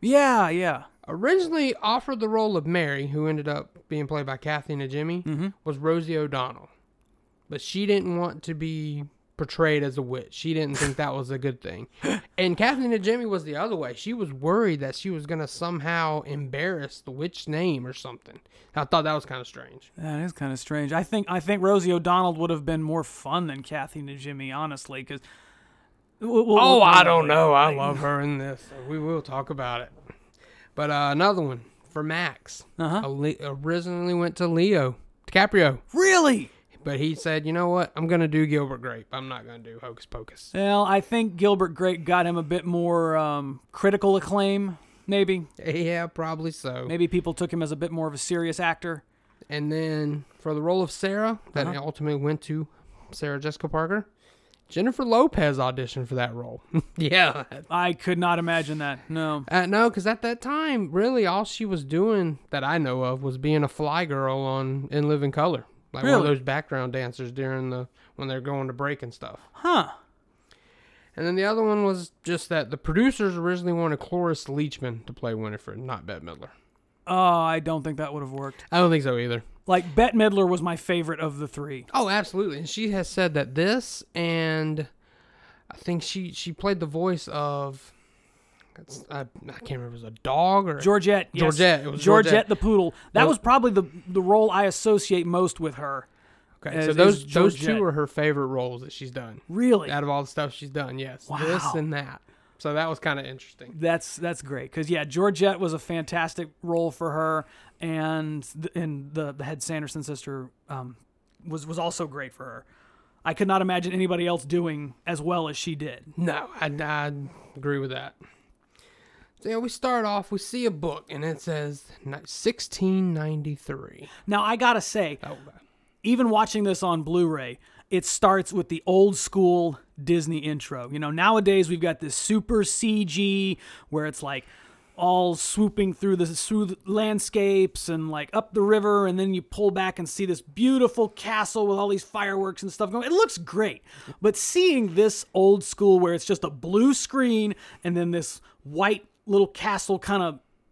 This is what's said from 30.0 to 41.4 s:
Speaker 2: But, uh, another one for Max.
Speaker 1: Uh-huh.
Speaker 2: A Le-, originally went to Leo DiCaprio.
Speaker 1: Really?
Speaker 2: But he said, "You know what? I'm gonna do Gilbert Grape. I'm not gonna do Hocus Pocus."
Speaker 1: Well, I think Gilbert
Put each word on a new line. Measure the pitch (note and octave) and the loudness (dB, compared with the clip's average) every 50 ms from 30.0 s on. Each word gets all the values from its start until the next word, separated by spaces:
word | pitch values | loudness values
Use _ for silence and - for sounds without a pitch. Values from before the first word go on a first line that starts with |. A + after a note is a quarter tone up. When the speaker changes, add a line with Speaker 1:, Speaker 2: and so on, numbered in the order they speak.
| - - - - _ _ _ _ - _ - - - _ _ | -20 -20 -20 -20 _ _ _ _ -20 _ -20 -20 -20 _ _
Speaker 2:
But, | - D3+ D3 | -4 -2 -2
uh, | D3 C#3+ C#3+ C#3+ C#3+ | 0 0 2 2 2
another | D3+ F3+ G3+ G3+ F3+ D#3 | 4 4 4 4 2 0
one | C#3 B2+ A#2+ A#2 - _ _ _ _ | -2 -4 -8 -12 -18 _ _ _ _
for | _ D3+ D3+ | _ -6 -4
Max. | D#3 D#3+ E3+ F3 D3+ C3 - _ - - - - - _ - | -4 -4 -2 -4 -4 -6 -10 _ -20 -20 -20 -20 -18 _ -4
Speaker 1:
Uh-huh. | E3 D#3 E3+ G#3 A3 | -2 -2 -2 -2 -2
Speaker 2:
A | C#3 | -4
Le-, | C#3 C#3 D3 D#3 - - D3 | -4 -2 -2 -4 -4 -4 -8
originally | C#3+ C3+ C3+ C#3+ D#3+ E3+ F3 E3+ F3+ F3 F3 F3 F3+ F3+ | -10 -10 -6 -4 -2 -2 -2 -2 -4 -4 -4 -2 0 0
went | F3 F3 E3+ D#3+ | 0 0 -2 0
to | - F3+ | 0 0
Leo | E3+ E3 E3 F3 G#3 G3+ E3 C3+ B2+ A#2+ - - - _ _ _ | 2 4 4 4 6 4 4 4 2 -2 -6 -12 -20 _ _ _
DiCaprio. | - - F#3 G3 G3+ - F#3+ E3 C#3+ C3+ A2+ - - - | -2 2 2 2 6 6 6 6 6 4 0 -6 -4 0
Speaker 1:
Really? | D#4 F#4+ G4 F#4+ F4+ D#4+ C#4+ B3+ G#3 C3+ - - _ _ _ _ - - | 4 6 6 8 8 8 6 6 4 0 -6 -14 _ _ _ _ -10 -6
Speaker 2:
But | D3+ C#3+ C3 | -4 -2 0
he | D3+ D#3+ D#3 | 0 -2 -2
said, | D#3 - E3 D#3 D#3 D3+ | -2 -4 -2 -2 -2 -2
"You | D#3 D#3+ | -2 0
know | E3+ F3 F3 | 0 2 2
what? | F3 F3+ E3+ - - | 2 2 0 -2 -2
I'm | D#3 E3 | -4 0
gonna | E3 F3 E3+ E3 | 2 4 4 4
do | D#3 D3 D#3 D#3 | 4 4 2 2
Gilbert | D3+ D3 D3 C#3+ C3 C3+ A#2+ | 4 2 0 0 -2 -6 -8
Grape. | A#2+ B2+ A#2 A2+ A2 - - | -10 -10 -10 -10 -12 -10 -10
I'm | C3+ C3 C3 | -10 -8 -8
not | C3 A#2+ A2 | -10 -12 -12
gonna | A#2 A#2 A#2 | -14 -18 -18
do | A2 A2+ A2+ A#2 - | -18 -18 -18 -14 -14
Hocus | B2+ A2+ - - | -14 -14 -16 -16
Pocus." | - - A#2+ A2+ - - - - - - | -14 -14 -14 -14 -14 -18 -20 -18 -8 -4
Speaker 1:
Well, | F#3+ G3 G3+ G3+ G3+ G#3 | 0 2 4 4 4 4
I | F#3+ G3 G3 G3 | 4 2 2 0
think | - A#3 A#3 A3+ G#3+ F3 | 0 0 0 0 -2 0
Gilbert | E3 | 2